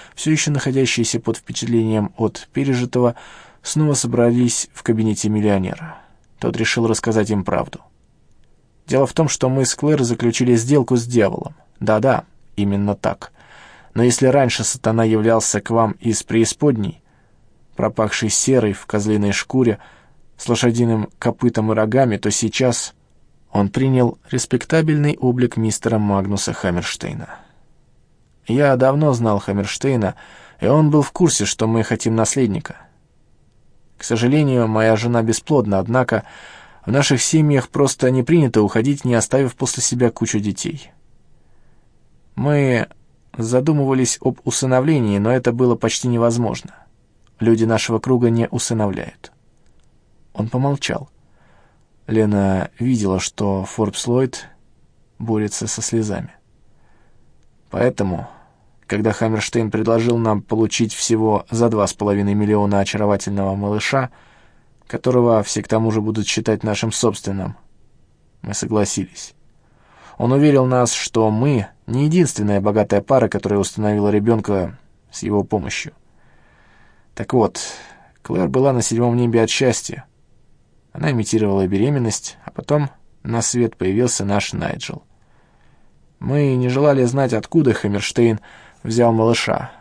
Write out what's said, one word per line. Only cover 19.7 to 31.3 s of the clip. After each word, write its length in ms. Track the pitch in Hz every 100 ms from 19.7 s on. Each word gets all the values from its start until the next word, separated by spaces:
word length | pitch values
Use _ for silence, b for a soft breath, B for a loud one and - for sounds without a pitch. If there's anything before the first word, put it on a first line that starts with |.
| 104 b b b b - -
с 100 | -
лошадиным 640 | 117 123 117 117 110 101 -
копытом 540 | 123 - 120 110 110
и 40 | 107
рогами, 420 | 107 127 123 98
то 120 | 104
сейчас 640 | - 110 - 127 120 - - _ _ _ _ _
он 180 | 104 101
принял 480 | 131 131 127 120 - -
респектабельный 840 | 127 - 127 - 160 156 151 147 -
облик 420 | 127 123 120 113
мистера 420 | 110 - 113 110
Магнуса 540 | 104 98 98 98 -
Хаммерштейна. 760 | - 95 87 - - - - - - - _ _ _ _ _ _ _ _ _ -
Я 280 | 127 143 127
давно 380 | 131 147 151
знал 240 | 117 113 101
Хаммерштейна, 800 | - 101 101 - 139 127 98 - B B B B
и 60 | 107
он 240 | 151 151
был 140 | 151
в 80 | 139
курсе, 340 | - 175